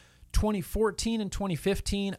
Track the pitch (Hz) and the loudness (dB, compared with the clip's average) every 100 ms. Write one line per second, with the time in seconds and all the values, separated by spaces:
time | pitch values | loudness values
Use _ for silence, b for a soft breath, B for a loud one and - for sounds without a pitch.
0 | B B B - 214 202 - 202 220 - | B B B 2 2 0 -2 0 0 0
1 | 226 226 202 - 196 156 190 190 - 202 | -2 0 -2 -2 -2 0 0 0 0 0
2 | - | -2